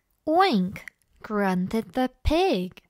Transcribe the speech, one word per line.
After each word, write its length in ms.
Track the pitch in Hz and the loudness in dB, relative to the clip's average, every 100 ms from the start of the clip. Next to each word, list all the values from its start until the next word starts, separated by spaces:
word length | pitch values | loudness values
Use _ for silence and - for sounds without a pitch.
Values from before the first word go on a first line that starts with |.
| _ _ - | _ _ 0
oink, 540 | 320 381 233 180 233 - - _ _ | 2 4 4 0 -4 -16 -20 _ _
grunted 680 | - 214 196 185 190 226 - | -8 -2 0 0 -2 -4 -4
the 180 | - 254 - | -2 -4 -4
pig. 580 | - 311 381 233 180 - - | 0 2 2 0 -4 -10 -20